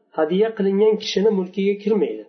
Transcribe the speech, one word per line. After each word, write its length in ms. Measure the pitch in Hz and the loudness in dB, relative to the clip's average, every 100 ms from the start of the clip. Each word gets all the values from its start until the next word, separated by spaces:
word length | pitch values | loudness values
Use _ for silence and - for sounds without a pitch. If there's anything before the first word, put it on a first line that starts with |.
| _ | _
hadya 340 | - 156 185 220 | -4 0 2 0
qilingan 440 | 220 196 196 214 214 | 0 0 2 2 2
kishini 340 | - - 208 | -2 0 2
mulkiga 440 | 202 175 - 196 | 0 -2 -2 -2
kirmaydi. 500 | 202 202 214 139 107 | -2 0 0 0 -4